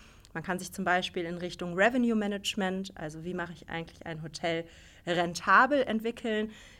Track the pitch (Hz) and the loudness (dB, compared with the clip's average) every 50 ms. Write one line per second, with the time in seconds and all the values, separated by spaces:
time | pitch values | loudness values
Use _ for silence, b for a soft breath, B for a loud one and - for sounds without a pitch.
0 | B B B B B B - 165 156 - 180 180 185 - - - 190 190 180 180 | B B B B B B -10 -8 -4 -4 -4 -4 -4 -8 -6 -4 0 2 2 2
1 | 180 - - 190 170 165 180 175 175 180 - - 180 175 170 180 196 233 247 262 | 2 0 -4 -4 -4 -4 -4 -6 -6 -6 -6 -6 -6 -4 2 4 4 6 6 4
2 | 240 233 226 214 208 202 202 196 202 - - - 190 185 185 190 190 190 - - | 2 4 2 2 0 0 -2 -2 -4 -4 -2 0 0 0 0 -2 -6 -8 -8 -10
3 | - 156 156 160 160 175 185 180 175 175 175 - - - - 165 165 165 - - | -10 -10 -8 -8 -8 -6 -4 -4 -6 -6 -8 -14 -12 -8 -8 -8 -8 -8 -12 -14
4 | - - 165 156 156 160 - - - 170 170 165 165 165 B B B B B B | -10 -10 -8 -8 -8 -10 -8 -4 -2 0 0 0 -2 -6 B B B B B B
5 | B 170 175 170 175 170 175 175 - - 190 208 254 254 294 285 254 - 214 220 | B -2 0 2 0 0 -2 -2 4 6 8 8 8 8 6 2 2 2 0 -2
6 | 214 233 233 - - 233 220 214 214 214 214 B B B B B | -2 -2 -6 -4 -4 -2 0 0 -2 -2 -6 B B B B B